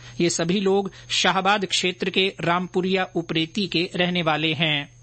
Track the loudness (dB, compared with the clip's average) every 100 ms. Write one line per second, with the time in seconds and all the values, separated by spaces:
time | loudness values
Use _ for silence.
0 | -16 0 0 2 0 0 2 2 0 -8
1 | -6 0 2 2 2 2 0 -2 -2 -2
2 | -2 0 0 0 0 0 0 -2 0 0
3 | 0 -4 -4 -2 -2 -4 -2 -2 -2 0
4 | 0 0 0 0 0 0 0 0 -4 -14